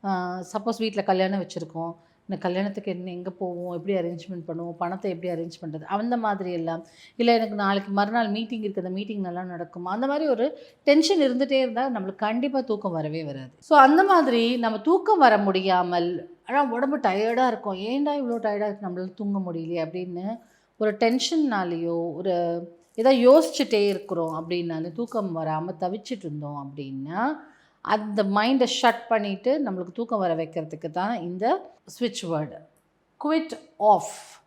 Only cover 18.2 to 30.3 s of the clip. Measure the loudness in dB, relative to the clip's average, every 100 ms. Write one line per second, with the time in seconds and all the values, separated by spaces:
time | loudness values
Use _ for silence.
18.2 | -2 -2 -2 -2 -2 -4 -8 -6 -8 -6
19.2 | -4 -2 -2 -6 -4 -4 -4 -6 -8 -8
20.2 | -8 -10 _ _ _ _ -2 2 2 2
21.2 | 0 0 2 0 -2 -2 -2 -2 -4 -4
22.2 | -2 0 0 -2 -6 -18 _ 2 4 6
23.2 | 10 8 6 -2 0 2 2 0 -4 -4
24.2 | -4 -4 -4 -4 -4 -4 -6 -6 -6 -4
25.2 | -4 -4 -2 -4 -4 -4 -4 -6 -8 -10
26.2 | -8 -8 -8 -10 -12 -12 -10 -10 -8 -4
27.2 | -2 -4 -12 _ _ _ -2 -2 0 -2
28.2 | 0 2 2 4 2 4 2 2 0 0
29.2 | 0 -4 0 0 -2 -4 -8 -8 -4 -2
30.2 | 0